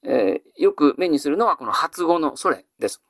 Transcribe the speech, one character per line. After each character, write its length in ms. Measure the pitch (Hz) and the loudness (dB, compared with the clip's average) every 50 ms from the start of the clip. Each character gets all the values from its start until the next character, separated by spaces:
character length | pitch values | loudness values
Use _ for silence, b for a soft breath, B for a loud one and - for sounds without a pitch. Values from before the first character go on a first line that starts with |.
| _ | _
え 400 | 277 - 127 107 95 90 - _ _ _ - | 0 0 2 2 2 0 -2 _ _ _ 0
ー、 40 | |
よ 120 | 139 196 196 | 0 0 2
く 200 | - 151 143 - - | 4 2 2 2 2
目 120 | 180 180 | -2 0
に 80 | 156 143 | 0 0
す 100 | - 147 | 0 -2
る 80 | 147 185 | -2 0
の 100 | 233 226 | 2 0
は 100 | 170 - | 0 -2
こ 80 | 131 | -4
の 60 | 113 | -4
発 320 | 104 - - 160 - - 175 | -2 -2 -2 -2 -2 -4 0
語 160 | 165 175 170 | 0 0 0
の 180 | 156 143 - - | 0 -4 -6 -2
そ 120 | - 190 | -2 -2
れ 160 | 143 - - _ _ _ | -2 -2 -6 _ _ _
で 120 | 123 101 | -6 -6
す。 120 | - - _ _ | -6 -8 _ _